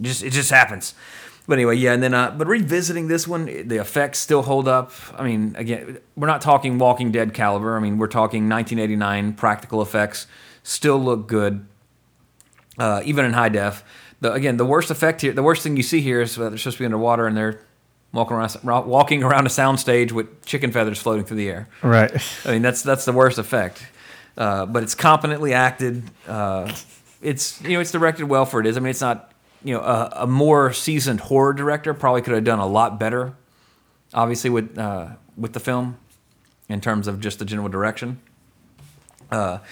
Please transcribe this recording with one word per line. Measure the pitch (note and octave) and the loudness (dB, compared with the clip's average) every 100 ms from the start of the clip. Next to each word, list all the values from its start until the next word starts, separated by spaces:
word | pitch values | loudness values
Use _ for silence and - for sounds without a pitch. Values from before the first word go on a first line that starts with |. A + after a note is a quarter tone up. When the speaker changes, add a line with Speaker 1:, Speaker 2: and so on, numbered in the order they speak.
Speaker 1:
Just, | A#2 C3 | -6 -4
it | B2+ | -2
just | C3 C3+ | -2 4
happens. | C3+ B2 G2+ - - - - - - - | 6 6 2 -10 -14 -20 -20 -20 -14 -2
But | C#3 | 2
anyway, | A#2+ A#2+ | 4 4
yeah, | B2+ | 2
and | B2 | 2
then, | B2+ | 2
uh, | B2 B2 D3+ | 2 0 -2
but | D#3 | 0
revisiting | A#3 E3 E3+ E3+ E3+ D#3+ | 0 0 -2 -2 -4 -2
this | E3 E3 | -2 -2
one, | E3+ D#3+ C2+ G2 | -6 -6 -8 -6
the | A2+ | -6
effects | G2+ D3+ C#3+ - | -4 -2 -2 -2
still | - D3+ | 0 2
hold | B2+ C3+ C3 | 2 0 2
up. | C3 B2 - - - | 2 0 -8 -18 -8
I | |
mean, | C3 A2 G#2+ - | -4 -2 -2 -4
again, | A2+ A2+ - B2+ - - | -6 -6 -8 -16 -16 -4
we're | D3 | -2
not | D3+ | 0
talking | D#3 C#3+ C#3 B2 | 4 4 4 2
Walking | B2 B2 B2 | 4 4 0
Dead | A2+ A2 | 0 0
caliber. | G#2+ G#2+ G2+ A2 A2+ | 0 0 0 -2 -2
I | |
mean, | G#2+ G#2 | -2 0
we're | G#2+ | 0
talking | A#2+ A2 A2+ A2 | 2 0 2 0
nineteen | A2 A2 A2+ | 0 -2 -2
eighty-nine | G#2+ G#2+ G2+ G2+ G2+ | -2 0 0 0 -2
practical | G#2 A2+ G#2 - A2 | -2 0 0 -2 -4
effects. | G#2 G#2+ G#2 - - - - - | -2 0 -2 -4 -14 -20 -20 -20
Still | - - D3 C#3 | -10 -2 2 2
look | B2+ A#2 G#2+ | 2 -2 0
good, | A2 G#2 G2+ G2+ _ _ _ _ _ _ _ _ _ _ - | 0 0 -2 -8 _ _ _ _ _ _ _ _ _ _ -4
uh, | A2+ G#2 | -2 -2
even | C#3+ C#3+ C3 | -2 0 2
in | |
high | A#2 A#2 | 2 2
def. | G#2+ G2+ G2+ - - - _ | 2 0 -4 -12 -20 -20 _
The, | A#2+ | -2
again, | A#2 C#3 A#2+ | 0 0 0
the | B2+ | 2
worst | D3+ E3 | 2 2
effect | D#3 D#3+ D#3+ | 0 0 0
here, | C#3 | -2
the | B2+ | 2
worst | C#3+ D#3+ | 2 2
thing | D#3 C#3+ | 0 -2
you | |
see | - E3 | 0 0
here | C3+ B2 | 0 0
is | A#2 A2+ | 0 -2
that | A#2 | -6
they're | A2 | -6
supposed | C3+ A#2 | -8 -6
to | |
be | B2 | -4
underwater | A2 A#2 A#2 A2+ | 0 2 2 0
and | A2 | 0
they're | A2 G#2+ - _ _ _ _ | -2 -4 -12 _ _ _ _
walking | A#2 A#2 A#2 | -2 -2 -2
around, | A2 - | -4 -6
ro-, | B2 B2 | -2 0
walking | - B2+ C#3+ D3 | 4 4 4 4
around | C3 C#3 C3+ | 4 4 2
a | |
soundstage | - C3+ C3 - B2 A#2+ | 2 2 2 2 2 2
with | A#2 A2 - - | -2 -6 -10 -10
chicken | C#3+ C3+ | -4 -2
feathers | A#2 G#2+ G#2 | 0 -2 -2
floating | A#2 A2 G2 | -2 -2 -2
through | A2 | -6
the | G2+ | -6
air. | F2+ G#2+ - | -6 -12 -4
Speaker 2:
Right. | C3 A#2 B2+ C#3+ - - D3 | 4 6 4 2 -6 -6 -2
Speaker 1:
I | |
mean, | A2+ | 2
that's, | A#2+ B2 | 2 0
that's | C#3 C3+ | 0 0
the | C3 | 2
worst | B2+ C3 B2 | 4 4 4
effect. | G#2+ B2+ F#2 - - - - - - - | -2 -2 -2 -6 -20 -20 -20 -20 -16 -4
Uh, | G#2+ G2 F#2+ | -2 -2 -2
but | A#2 | -2
it's | A2 - | -4 2
competently | E3 D#3 D#3 D3+ D3+ | 4 4 2 -2 0
acted. | B2+ B2+ - B2+ A#2+ A2 - - | 2 2 2 -4 -4 -8 -16 -10
Uh, | A2 G2+ F#2+ F#2 - - - _ _ | -4 -2 -2 -6 -10 -16 -20 _ _
it's, | D3 C3 - - | -6 -4 -6 -8
you | D#3 | -4
know, | F3 | -2
it's | E3+ | -2
directed | F3 E3 D#3 D3 | 0 0 0 0
well | C3+ C3 | 2 2
for | B2+ | 0
it | A2 | 0
is. | A#2 | 0
I | |
mean, | B2+ | -2
it's | B2+ | -2
not, | C3 A2+ - _ _ _ | -2 -4 -8 _ _ _
you | C#3 | -8
know, | A#2 | -4
a, | - A#2 A#2 - | 0 0 -2 -4
a | B2 | 0
more | C3 D3 D3+ C3+ | 2 6 6 4
seasoned | A#2+ - D3+ C3 G#2+ | 0 -2 -2 0 -2
horror | - C3+ C#3 | 2 4 4
director | C#3 C#3+ D3 D#3 | 2 -2 -2 -2
probably | D3+ C3+ B2+ | -2 2 2
could | A#2+ | 2
have | A2+ A2 | 0 2
done | A2+ | 0
a | F#2+ | 2
lot | G#2 A2+ G#2 | 2 2 0
better, | A2 A#2+ B2+ C3 _ _ _ _ _ _ _ | -2 -2 -6 -10 _ _ _ _ _ _ _
obviously, | A#2 A#2 A#2 C3 | -2 -2 0 0
with, | A#2+ A2 - | 0 -2 -6
uh, | G#2+ G2 E2 A2 _ - | -6 -6 -8 -16 _ -12
with | A2+ | -10
the | B2 | -8
film | - B2 B2 A#2+ _ _ _ _ _ _ - | -4 -4 -4 -8 _ _ _ _ _ _ -10
in | G#2 | -6
terms | A2 G#2+ G#2 | -2 -2 -2
of | G2+ | -6
just | G#2 - | -6 -8
the | G2+ | -8
general | G#2 G2+ | -6 -6
direction. | F#2+ G#2 A2 A#2+ B2+ _ _ _ _ _ _ - _ _ _ - | -2 -2 -4 -8 -12 _ _ _ _ _ _ -20 _ _ _ -8
Uh, | A2+ G2 F2+ - | -4 -4 -6 -12